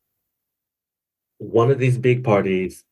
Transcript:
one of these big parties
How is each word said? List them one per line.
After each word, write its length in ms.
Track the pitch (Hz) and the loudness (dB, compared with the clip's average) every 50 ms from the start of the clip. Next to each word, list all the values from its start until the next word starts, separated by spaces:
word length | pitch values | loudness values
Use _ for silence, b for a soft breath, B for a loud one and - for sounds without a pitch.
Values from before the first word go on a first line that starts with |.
| _ _ _ _ _ _ _ _ _ _ _ _ _ _ _ _ _ _ _ _ _ _ _ _ _ _ _ - | _ _ _ _ _ _ _ _ _ _ _ _ _ _ _ _ _ _ _ _ _ _ _ _ _ _ _ -18
one 320 | - 92 92 113 117 127 | -10 -4 0 2 2 2
of 80 | 139 120 | 2 2
these 200 | 127 127 123 - | 0 0 0 0
big 260 | - 127 123 127 - | 0 0 0 0 0
parties 600 | 117 104 98 95 95 95 92 92 90 - - _ _ | 0 0 0 0 0 -2 -2 -4 -6 -8 -14 _ _